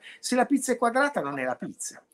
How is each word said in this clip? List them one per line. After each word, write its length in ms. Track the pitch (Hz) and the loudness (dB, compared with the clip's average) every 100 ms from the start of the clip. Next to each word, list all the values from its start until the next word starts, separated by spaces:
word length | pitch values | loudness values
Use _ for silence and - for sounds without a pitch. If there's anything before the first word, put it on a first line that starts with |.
| - - | -14 -10
Se 160 | - 254 | 0 2
la 100 | 240 | 4
pizza 240 | 285 - | 2 2
è 80 | 240 | 0
quadrata 420 | 233 247 285 - | 2 2 2 0
non 200 | 143 143 | -4 -4
è 40 | |
la 120 | 127 123 | -4 -4
pizza. 440 | - - - - _ | -8 -10 -12 -14 _